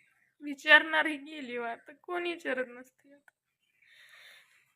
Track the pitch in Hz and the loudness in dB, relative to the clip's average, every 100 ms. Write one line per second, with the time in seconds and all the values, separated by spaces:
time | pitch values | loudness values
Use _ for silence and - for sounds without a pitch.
0 | - _ _ - 294 277 302 302 311 311 | -20 _ _ -14 -10 -2 8 8 8 0
1 | 311 294 285 311 262 240 233 233 - 294 | 0 -2 -10 -14 -10 -8 -8 -10 -14 -20
2 | - 349 349 339 302 262 254 240 254 _ | -8 -6 -6 -6 -6 -6 -6 -10 -20 _
3 | 277 285 _ _ _ _ _ _ - - | -20 -20 _ _ _ _ _ _ -20 -20
4 | - - - - - - _ | -20 -20 -20 -20 -20 -20 _